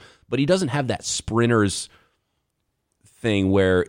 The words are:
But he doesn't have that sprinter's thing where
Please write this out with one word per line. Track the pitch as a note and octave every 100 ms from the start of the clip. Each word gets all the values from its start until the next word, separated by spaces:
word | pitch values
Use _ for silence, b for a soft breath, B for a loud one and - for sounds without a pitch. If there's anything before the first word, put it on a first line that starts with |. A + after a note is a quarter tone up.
| b b b
But | B2+
he | C#3+
doesn't | F#3+ D#3
have | C3+ B2+
that | G#2
sprinter's | - - - A2 A#2 A2+ G2+ - - b b b b _ _ _ _ _ _ _ _
thing | _ A#2 G2+ F#2+
where | G2 F#2+ F2+